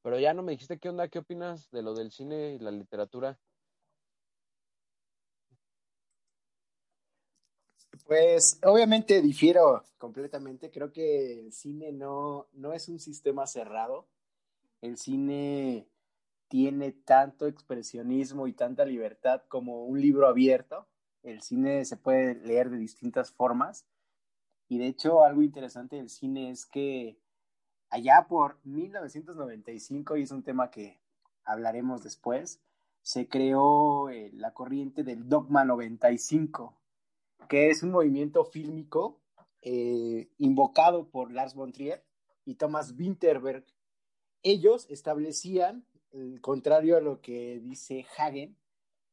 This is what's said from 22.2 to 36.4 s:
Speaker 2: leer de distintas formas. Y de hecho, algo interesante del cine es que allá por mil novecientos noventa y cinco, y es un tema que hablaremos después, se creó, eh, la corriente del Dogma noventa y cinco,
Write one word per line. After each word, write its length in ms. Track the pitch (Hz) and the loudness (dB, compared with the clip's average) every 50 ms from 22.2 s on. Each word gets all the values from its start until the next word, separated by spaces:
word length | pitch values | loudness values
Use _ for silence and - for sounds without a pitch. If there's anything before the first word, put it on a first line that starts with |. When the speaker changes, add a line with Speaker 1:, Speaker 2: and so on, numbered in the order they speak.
| 131 127 120 | 2 0 -4
Speaker 2:
leer 340 | 117 - 113 117 120 127 127 | -6 -4 0 0 0 2 0
de 80 | 123 | -2
distintas 540 | 117 110 110 - _ 120 120 - 131 123 - | -8 -8 -10 -10 _ -10 -6 -4 -4 -6 -6
formas. 560 | _ _ 123 123 120 247 - 185 214 - _ _ _ _ _ _ _ _ _ _ _ _ _ _ _ _ _ | _ _ 0 0 0 0 -2 -4 -6 -18 _ _ _ _ _ _ _ _ _ _ _ _ _ _ _ _ _
Y 100 | _ 123 | _ -6
de 80 | 120 123 | -4 -4
hecho, 380 | 131 135 - - 156 165 160 151 | -6 -6 -2 0 4 8 8 8
algo 180 | 143 143 147 | 8 8 4
interesante 540 | 151 147 143 143 131 120 - 123 123 127 147 | 2 2 0 -8 -14 -14 -14 -16 -14 -12 -12
del 160 | 143 127 113 | -12 -12 -14
cine 400 | - - 139 135 135 135 131 127 | -14 -10 -6 -6 -6 -6 -6 -8
es 160 | 127 123 - | -10 -14 -16
que 520 | _ - 139 139 139 135 131 120 113 107 _ _ _ _ _ _ _ _ _ _ _ _ _ _ _ | _ -6 -4 -4 -4 -4 -6 -10 -12 -14 _ _ _ _ _ _ _ _ _ _ _ _ _ _ _
allá 360 | - 120 117 131 143 175 170 | -8 -4 6 8 8 8 8
por 320 | - 175 160 143 143 - _ _ | 6 2 2 2 2 -2 _ _
mil 260 | 135 139 151 175 196 | -10 -8 -8 -8 -8
novecientos 440 | 196 202 165 127 - 151 160 170 170 | -10 -12 -12 -12 -12 -14 -16 -14 -12
noventa 360 | 160 139 123 113 107 101 117 | -12 -12 -12 -12 -14 -16 -16
y 80 | 117 107 | -16 -16
cinco, 380 | - - 135 143 147 147 156 | -14 -12 -10 -10 -8 -4 -4
y 60 | 151 139 | -4 -4
es 80 | 131 | -6
un 120 | 139 131 - | -8 -12 -10
tema 260 | 135 131 127 127 123 | -6 -2 -2 -4 -4
que 300 | - 110 104 98 _ _ _ _ _ _ _ _ _ _ _ | -6 -16 -16 -16 _ _ _ _ _ _ _ _ _ _ _
hablaremos 600 | 110 110 113 113 113 113 123 123 127 127 117 - | -6 -6 -4 -4 -4 -4 -4 -6 -6 -6 -8 -12
después, 580 | 107 - _ _ 120 123 131 - - - _ _ _ _ _ _ _ _ _ | -16 -18 _ _ -4 -4 -4 -6 -10 -16 _ _ _ _ _ _ _ _ _
se 260 | _ - - 127 123 _ | _ -8 -6 -6 -6 _
creó, 800 | - 131 131 135 135 135 139 143 147 147 151 147 143 143 139 135 | -2 0 0 2 4 4 6 6 6 6 4 4 2 0 -2 -6
eh, 220 | 123 113 107 101 107 | -8 -14 -16 -16 -14
la 200 | - 107 113 _ | -12 -12 -12 _
corriente 500 | - 127 123 135 139 139 135 - 151 151 | -12 -10 -8 -8 -8 -8 -8 -8 -8 -8
del 260 | 131 120 113 117 123 | -8 -10 -12 -2 0
Dogma 340 | 147 151 - 135 143 143 135 | 0 0 2 2 2 2 4
noventa 460 | 131 123 120 117 110 113 110 - 120 | 4 0 -2 -2 -10 -6 0 2 2
y 60 | 120 | 2
cinco, 600 | 117 - - 156 160 | 2 -2 -2 0 0